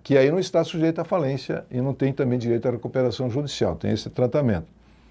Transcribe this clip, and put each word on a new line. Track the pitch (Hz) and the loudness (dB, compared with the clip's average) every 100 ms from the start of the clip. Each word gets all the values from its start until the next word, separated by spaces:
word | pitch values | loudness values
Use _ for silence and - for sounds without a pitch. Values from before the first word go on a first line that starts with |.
que | - 143 | 2 4
aí | 139 | 6
não | 180 | 2
está | 180 170 | 0 0
sujeita | 160 165 160 165 | 0 0 0 0
à | |
falência | 165 185 135 135 - - - | -2 0 0 -2 -6 -8 -6
e | 123 | -4
não | 135 | -2
tem | 127 135 | 0 0
também | 135 127 123 | 0 0 0
direito | 117 117 127 | 0 0 0
à | |
recuperação | 117 123 131 123 107 127 | -4 -2 0 0 0 -2
judicial, | 131 143 - 101 82 | -2 -4 -2 -2 0
tem | 104 | -2
esse | 107 - | -2 -4
tratamento. | - 123 151 127 87 - _ _ _ _ | -2 0 2 2 0 -4 _ _ _ _